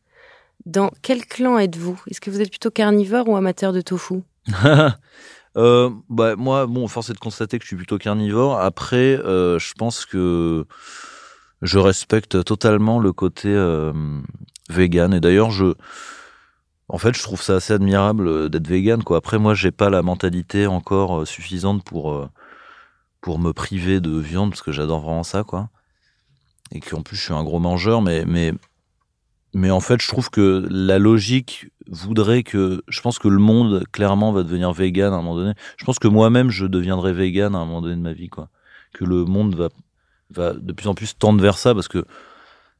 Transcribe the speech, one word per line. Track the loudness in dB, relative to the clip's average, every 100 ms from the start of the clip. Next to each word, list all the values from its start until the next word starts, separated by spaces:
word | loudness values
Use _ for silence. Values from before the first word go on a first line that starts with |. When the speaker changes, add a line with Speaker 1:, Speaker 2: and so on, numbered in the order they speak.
| _ _ _ _ _ _ -4
Speaker 1:
Dans | -2 0 -2
quel | -4 -4 -6
clan | -2 0 2
êtes-vous ? | 0 -2 -8 -8 -12
Est-ce | -14
que | -8
vous | -4
êtes | -4
plutôt | -4 -6
carnivore | 0 2 2 2 0 0
ou | 0
amateur | 0 -2 -2
de | -2
tofu ? | -4 -6 -6 -8 -10 _ -8
Speaker 2:
<laughs> | 2 6 6 6 2 _ _ -20 -20 _ 2
Euh, | 6 6 4 -2 -6
bah, | 0 0 0
moi, | -2 0 -2
bon, | -4 -6
force | -8 -10
est |
de | -10
constater | -10 -8 -6 -8
que |
je | -8
suis | -12
plutôt | -6 -6
carnivore. | -2 -2 0 0 0 2
Après, | 0 -2 -2 2 2 2
euh, | 0 0 2 0
je | -4
pense | -6 -6 -6 -6
que | -2 0 0 0 -2 -6 -14 -20 -20 -20 -20 -20 -20 _ -10
je | 0 4
respecte | 4 4 0 -2 0 -2
totalement | -2 0 2 2 2 2
le | 0
côté, | 0 -4 -2 -2
euh, | 0 0 0 -4 -4 -6 -8 -10 -16 -20 -20 -4
vegan. | 2 4 4 4 4
Et |
d'ailleurs, | 4 4 4
je... | 2 0 0 -8 -20 -20 -20 -20 _ _ _ _ _ -14
En | -2
fait, | 0 0
je |
trouve | -4 -6
ça | 0 0
assez | 0
admirable, | 0 2 2 2 2 0
euh, | 0 -2
d'être | -4 -2
vegan, | 0 2 0
quoi. | 0 -2
Après, | 0 2
moi, | 2 2
j'ai | 0
pas | 2 2
la | 2
mentalité | 0 0 -2 -2 -2 0 0
encore, | 0 0 0 0 -2
euh, | -4
suffisante | -10 -12 -6 -2 -4
pour, | -6 -8 -6
euh, | -6 -8 _ -20 -20 -20 -20 _ _ _ _
pour | -8 -4
me | -4
priver | -4 -6 -4 -2 0
de | 0 -4
viande, | -4 -4 -4
parce | -4
que | -8
j'adore | -4 -4 -4
vraiment | -4 -6
ça, | -4 -6
quoi. | -6 -8 -10 _ _ _ _ _ _ _ _ _ -18
Et | -16
qu'en | -10 -10
plus, | -10 -10
je |
suis | -6
un | -6
gros | -4 -2
mangeur, | -2 0 0 2
mais, | 2 0 0
mais, | 0 -2 -4 _ _ _ _ _ _ _ _ _ -2
mais | 2
en | 2
fait, | 2 0
je | 0
trouve | -4 -2
que | 2 4 2 -2
la | -2 2 4
logique | 6 4 2 -2 -2 -12 -20 -20 -18
voudrait | -12 -4 0 2 2
que, | 0 -2 -2 -4 -8
je | -8
pense | -6 -2
que | 2
le | 4
monde, | 6 6 4 0 -2
clairement, | -2 0 2 0
va | 0
devenir | -2 -2 -2
vegan | 0 -2 0 0
à | -2
un |
moment | -4 -4
donné. | -4 -6 -12 -8
Je | -6
pense | 0
que | 4
moi-même, | 6 6 4 2
je | 0 -2
deviendrai | 0 0 -2 -2
vegan | 0 0 0 -2 -2
à |
un | -6
moment | -6
donné | -6 -6
de |
ma | -6
vie, | -10 -14
quoi. | -16 -18 _ _ -20 _
Que | -8 -2
le | 0
monde | 0 0 0 0
va, | -4 -6 _ _ _ _ _
va | -6 -4
de | -4 -8
plus | -6 -4
en |
plus | -4 -6 2
tendre | 4 6
vers | 4 4
ça, | 2
parce | 2 -2
que | -6 -8 -12 -20 -20 _ _ _ _